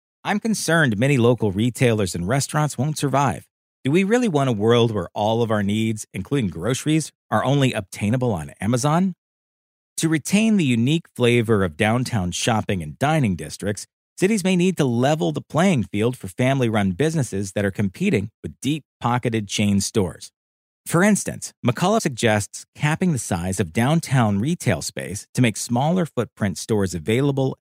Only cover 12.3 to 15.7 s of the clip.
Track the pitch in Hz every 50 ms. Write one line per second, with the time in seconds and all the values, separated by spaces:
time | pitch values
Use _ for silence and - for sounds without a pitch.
12.3 | 85 - - 123 113 107 101 - 104 90 78 76 71 - 135 147 160 160 127 101
13.3 | 90 76 76 76 - - 87 101 107 - - - _ _ _ _ _ - 170 196
14.3 | 226 202 165 190 190 175 175 190 170 - 156 127 117 117 127 139 156 156 175 165
15.3 | 147 147 - - - 147 185 202